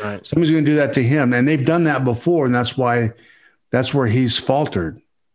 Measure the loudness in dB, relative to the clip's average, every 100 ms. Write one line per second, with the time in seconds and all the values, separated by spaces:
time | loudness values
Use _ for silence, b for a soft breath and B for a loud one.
0 | -10 -10 -4 0 2 2 2 2 2 2
1 | 2 2 2 2 2 2 2 2 2 0
2 | -2 -2 0 0 2 0 -2 -2 0 0
3 | -2 -6 b b b b -4 -2 0 0
4 | 0 0 0 -2 0 0 0 -4 -6 -8
5 | _ _ _